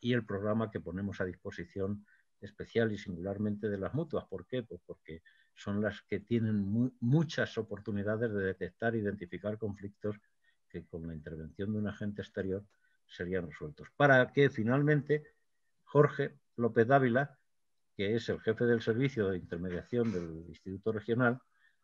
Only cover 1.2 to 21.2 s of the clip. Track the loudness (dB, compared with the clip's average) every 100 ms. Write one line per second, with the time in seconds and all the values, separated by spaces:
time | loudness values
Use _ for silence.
1.2 | -6 -6 -12 -10 -10 -4 -4 -4 -10 _
2.2 | _ _ -20 -14 -4 0 2 0 -6 -6
3.2 | -6 -2 -2 -2 -2 -2 -2 -4 -2 -4
4.2 | -6 -10 -6 -6 -6 -12 -14 -18 -14 -16
5.2 | -16 _ _ -12 -4 -2 -2 -4 -6 -6
6.2 | 0 0 2 0 2 2 0 0 2 4
7.2 | 2 0 -2 -2 -6 -8 -6 -2 -2 0
8.2 | 0 0 -2 -2 -6 -2 -2 0 -2 -4
9.2 | -8 -6 -6 -4 -6 -6 -12 -8 -8 -8
10.2 | _ _ _ _ _ -12 -10 -10 -10 -10
11.2 | -10 -12 -12 -8 -4 -2 -4 -4 -6 -6
12.2 | -8 -6 -4 -4 -6 _ _ _ _ -10
13.2 | -4 -4 -4 -10 -12 -12 -18 2 6 8
14.2 | 6 4 2 2 0 2 4 2 2 -2
15.2 | -2 _ _ _ _ _ _ 6 6 4
16.2 | -6 -6 _ -2 2 4 6 6 6 4
17.2 | 0 -6 _ _ _ _ _ -4 0 0
18.2 | 0 -2 0 2 4 4 2 2 2 2
19.2 | 0 0 -4 -6 -4 -6 -2 0 0 0
20.2 | -4 -8 -12 -14 -10 -6 -4 -4 -2 2